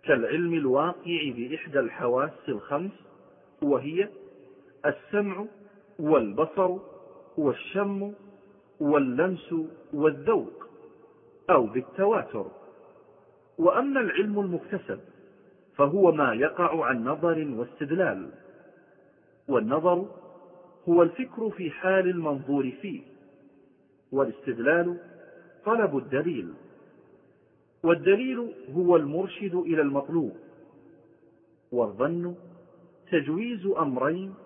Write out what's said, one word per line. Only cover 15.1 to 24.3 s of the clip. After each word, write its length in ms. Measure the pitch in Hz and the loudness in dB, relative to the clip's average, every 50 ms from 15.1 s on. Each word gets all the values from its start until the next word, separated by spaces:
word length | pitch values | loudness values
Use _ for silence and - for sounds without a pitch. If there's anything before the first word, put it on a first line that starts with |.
| - - - - - _ - - _ _ _ _ _ | -20 -20 -20 -20 -20 _ -20 -20 _ _ _ _ _
فهو 360 | - 143 143 160 202 190 175 | 2 2 4 4 6 6 6
ما 220 | 156 151 143 127 113 | 6 6 2 2 2
يقع 520 | 113 135 160 - - 175 156 156 165 139 | 2 0 0 2 0 0 0 2 0 0
عن 180 | 120 131 120 113 | 0 0 0 -2
نظر 440 | 127 151 151 156 170 165 160 156 147 127 | -4 -4 0 0 0 0 0 -2 -4 -4
واستدلال، 720 | 110 120 117 - - 156 139 160 180 185 151 98 95 90 71 - - - - - - - - - - _ _ _ _ _ _ _ _ _ _ _ _ _ | -6 -6 -8 -8 -10 -6 -4 0 0 0 0 0 -4 -8 -12 -16 -20 -20 -20 -20 -20 -20 -20 -20 -20 _ _ _ _ _ _ _ _ _ _ _ _ _
والنظر 640 | - 139 120 107 110 139 156 156 180 180 175 196 208 - - - - - - - - - - - - - - - 175 | 0 0 2 2 2 0 2 4 4 2 2 0 -6 -12 -18 -20 -20 -20 -20 -20 -20 -20 -20 -20 -20 -20 -10 0 4
هو 140 | 170 175 170 | 6 6 6
الفكر 460 | 165 - - 262 - - 233 226 214 | 6 4 -4 -8 -8 -6 -6 -6 -6
في 220 | 202 - 180 156 | -6 -6 -8 -8
حال 360 | 143 - - 185 190 190 185 180 | -8 -2 0 2 2 4 2 2
المنظور 640 | 180 170 160 151 143 135 127 135 143 139 131 127 120 - | 0 0 -2 -2 -4 -4 -2 -2 0 0 0 -2 -4 -8
فيه، 200 | - 101 151 85 - - - - - - - _ - - _ _ _ _ _ _ _ _ _ _ _ _ | -10 -10 -10 -10 -14 -18 -20 -20 -20 -20 -20 _ -20 -20 _ _ _ _ _ _ _ _ _ _ _ _
والاستدلال 840 | - 135 139 117 | 0 0 0 0